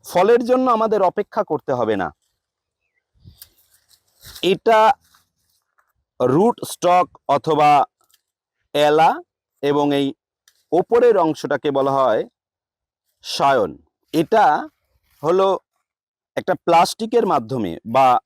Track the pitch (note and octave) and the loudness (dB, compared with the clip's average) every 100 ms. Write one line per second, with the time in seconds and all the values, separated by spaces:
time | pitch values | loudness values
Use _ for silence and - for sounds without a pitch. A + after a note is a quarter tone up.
0 | - E3+ G3 A#3+ A#3+ B3+ B3+ A3 A3 G#3 | -4 0 2 2 2 0 0 0 0 0
1 | F3+ G#3+ G3+ - F#3+ D3+ - B2 A2 G#2 | 0 -2 -6 -6 -6 -6 -4 -4 -2 -2
2 | E2+ _ _ _ _ _ _ _ _ _ | -4 _ _ _ _ _ _ _ _ _
3 | _ _ - _ - _ _ _ _ _ | _ _ -20 _ -20 _ _ _ _ _
4 | _ _ - - F3 F#3+ A3+ A3 A3 - | _ _ -20 -6 -4 -2 2 4 4 0
5 | _ _ _ _ _ _ _ _ _ _ | _ _ _ _ _ _ _ _ _ _
6 | _ _ B2+ C#3 A3+ - - - F3 F3+ | _ _ 0 2 2 -2 -12 -4 0 2
7 | F3 _ - C#3 - D3+ D3 D3 - _ | 0 _ -4 -4 -2 0 4 4 0 _
8 | _ _ _ _ _ _ _ D3 D3 D3+ | _ _ _ _ _ _ _ -2 0 2
9 | E3 C#4+ - _ _ _ C#3+ D3 D3 C#3 | 2 0 -10 _ _ _ -4 -2 0 -2
10 | C#3 - _ _ _ _ _ - - A#3 | -4 -8 _ _ _ _ _ -2 0 2
11 | A#3+ G3+ D#3+ D3+ C#3 C#3+ D3+ C#3 C#3 C#3 | 2 2 0 -4 -6 -6 -4 -2 -2 0
12 | C3 A2 G#3+ _ _ _ _ _ _ _ | 0 0 -4 _ _ _ _ _ _ _
13 | _ _ - - C#3 C3+ F#2 C2 _ _ | _ _ -14 -2 0 0 -2 -6 _ _
14 | _ D3+ E3 A3 F3+ D3+ D#4 _ _ _ | _ -4 0 2 2 0 -6 _ _ _
15 | _ _ D3 F#3 F#3+ F#3 _ _ _ _ | _ _ -2 0 0 -2 _ _ _ _
16 | _ _ _ - - F3+ - D#3+ F#3 - | _ _ _ -10 -6 -6 0 2 2 -4
17 | A3 A#3+ G#3+ D3+ A2 B2+ F#2+ E2 G#2+ B2+ | -4 -2 0 -2 -4 -6 -6 -8 -4 2
18 | C3 B2 | 2 2